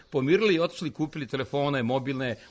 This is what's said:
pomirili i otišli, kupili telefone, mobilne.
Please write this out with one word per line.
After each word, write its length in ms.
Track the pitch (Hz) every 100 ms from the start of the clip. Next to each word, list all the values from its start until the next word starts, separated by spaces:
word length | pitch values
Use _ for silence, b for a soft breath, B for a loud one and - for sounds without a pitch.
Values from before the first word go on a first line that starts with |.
| B
pomirili 460 | 143 135 196 214 165
i 40 |
otišli, 320 | 170 - 156
kupili 360 | - 151 160 127
telefone, 560 | 131 120 143 143 135
mobilne. 520 | 117 131 127 131 127 107 B